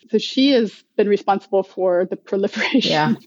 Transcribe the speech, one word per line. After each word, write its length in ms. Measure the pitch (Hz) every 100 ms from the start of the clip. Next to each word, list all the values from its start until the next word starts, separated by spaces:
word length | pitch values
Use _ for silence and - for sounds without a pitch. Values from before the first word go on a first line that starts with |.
| -
So 80 | 220
she 320 | - - 269
has 320 | 262 214 - _ -
been 120 | 208
responsible 540 | 202 - 196 - 196
for 420 | 190 - 185 175
the 120 | 185 180
proliferation 1000 | - 196 202 220 - 262 - 160 156 226